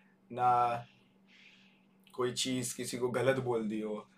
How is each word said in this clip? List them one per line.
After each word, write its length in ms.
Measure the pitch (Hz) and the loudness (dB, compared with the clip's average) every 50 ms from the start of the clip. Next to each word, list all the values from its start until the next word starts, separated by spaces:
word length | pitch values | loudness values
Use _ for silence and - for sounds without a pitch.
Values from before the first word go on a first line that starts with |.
| _ _ _ _ _ - | _ _ _ _ _ -10
ना 540 | 120 123 123 123 123 120 120 120 117 120 - - - _ _ _ _ _ _ _ - - - - - - - - _ _ _ _ _ _ - - - | -4 2 4 4 4 4 4 2 0 -2 -6 -12 -20 _ _ _ _ _ _ _ -20 -20 -20 -20 -20 -20 -20 -20 _ _ _ _ _ _ -20 -10 -4
कोई 200 | - 123 127 123 | -2 -2 0 0
चीज़ 440 | - - 131 127 127 120 120 - | -2 -2 -2 -2 -2 -2 -4 -6
किसी 200 | - 120 - 135 | -8 -8 -6 -4
को 120 | 120 127 120 | -2 -2 0
गलत 300 | 113 123 120 135 131 131 | 0 2 4 4 2 2
बोल 300 | 123 123 120 113 110 104 | 2 0 0 0 0 -2
दी 120 | 110 107 | -4 -4
हो। 280 | 107 107 104 - - _ _ | -4 -6 -6 -8 -10 _ _